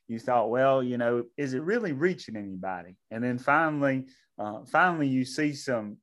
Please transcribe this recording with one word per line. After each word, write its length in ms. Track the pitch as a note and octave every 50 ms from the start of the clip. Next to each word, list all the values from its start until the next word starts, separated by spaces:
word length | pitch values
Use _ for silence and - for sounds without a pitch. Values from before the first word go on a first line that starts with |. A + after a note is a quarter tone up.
| _ -
you 100 | A#2 A2+
thought, 300 | - - B2 A#2+ G#2+ A2
"Well, 340 | A2+ B2+ C3+ C3+ C3+ C3+ B2+
you 140 | B2+ B2
know, 280 | A#2+ A#2+ A#2+ A#2+ A#2+ A#2+ A#2+ _
is 160 | - D3 C3+ C3
it 80 | B2+ D#3
really 300 | E3+ G#3+ A#3+ A3 F#3 C#3+
reaching 440 | C3 D#3 F#3 F3+ F3+ - - A2+
anybody?" 600 | G#2+ G2+ G2 F#2+ F#2 F#2 F#2+ F#2 F2 F2 F2+ F#2 - _ _
And 120 | A2 A2+ A#2+
then 140 | B2 B2 B2
finally, 680 | B2 - C#3+ D#3 E3 D#3+ D3+ D3 C#3+ C#3 C3+ C3 C3 - - _ _ _ _ -
uh, 260 | G#2+ G#2+ G#2+ A2+ B2
finally, 440 | - - D#3 F3 F3+ F3 D#3+ D3 C#3
you 160 | C3 C3 B2+
see 280 | B2 - - D3+ D3 C#3+
some, 460 | C#3 - C#3 B2+ A2+ G#2+ G#2 G#2 -